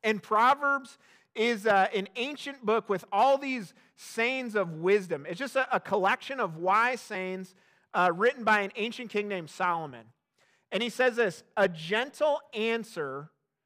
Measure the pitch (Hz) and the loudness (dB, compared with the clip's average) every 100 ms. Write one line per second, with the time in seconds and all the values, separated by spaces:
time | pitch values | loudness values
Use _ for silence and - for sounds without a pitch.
0 | 220 208 - 214 240 285 277 277 262 - | -2 -2 0 4 4 4 2 0 -2 -20
1 | _ _ _ 233 233 220 214 196 190 196 | _ _ _ -2 0 2 2 4 4 0
2 | 196 247 262 294 285 277 214 220 - 190 | -6 -6 -6 -6 -12 -8 -2 -2 0 -4
3 | - 202 262 277 277 254 180 _ _ _ | -2 2 4 4 0 -6 -8 _ _ _
4 | - 226 240 262 247 208 175 156 180 208 | -12 -2 -2 -2 -2 -2 -2 -2 2 2
5 | 180 147 151 175 269 262 254 220 - 208 | 2 -6 -6 -8 -4 -2 0 -2 0 0
6 | 190 247 - 269 196 160 185 208 240 254 | 2 0 -4 -4 -4 -2 2 4 2 0
7 | - 202 185 185 185 _ _ _ _ 165 | -8 -6 -6 -6 -10 _ _ _ _ 2
8 | 180 170 233 277 220 214 196 233 240 226 | 2 4 2 2 2 2 2 -4 -6 -6
9 | 233 208 208 190 156 - 180 170 156 120 | -6 -4 -4 -6 -8 -4 -2 -2 -4 -12
10 | 117 _ _ _ _ _ - 185 233 - | -20 _ _ _ _ _ -6 -4 -4 2
11 | 254 233 214 - _ - 196 160 160 214 | 2 4 0 0 _ 2 2 0 -2 -2
12 | 277 - 302 294 - 220 226 233 - 170 | -2 0 0 0 -4 -4 -2 -2 -6 -8
13 | 143 135 151 _ _ _ | -8 -8 -14 _ _ _